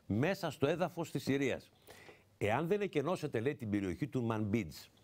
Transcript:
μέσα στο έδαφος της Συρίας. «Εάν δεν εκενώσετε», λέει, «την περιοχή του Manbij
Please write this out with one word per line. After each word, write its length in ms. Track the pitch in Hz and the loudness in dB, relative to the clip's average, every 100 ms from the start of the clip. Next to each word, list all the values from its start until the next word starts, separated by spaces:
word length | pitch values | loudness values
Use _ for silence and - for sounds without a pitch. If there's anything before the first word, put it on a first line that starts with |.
| - | -2
μέσα 440 | 101 160 190 160 | 2 2 0 -2
στο 160 | - 139 | 0 2
έδαφος 440 | 165 175 - 156 | 2 0 -2 -4
της 120 | 143 | -2
Συρίας. 480 | - 139 135 85 - - - - - - - - | 0 2 2 -2 -6 -20 -20 -20 -20 -20 -18 -2
«Εάν 280 | 101 120 165 | 0 2 2
δεν 140 | 208 | 0
εκενώσετε», 600 | 202 151 139 185 147 117 | 0 0 0 0 0 0
λέει, 140 | 127 | 0
«την 160 | 135 113 | -2 0
περιοχή 360 | 101 95 85 147 | 0 0 -2 -2
του 220 | 131 117 | 0 0
Manbij 380 | 110 107 117 82 - - _ | 0 2 0 0 -8 -20 _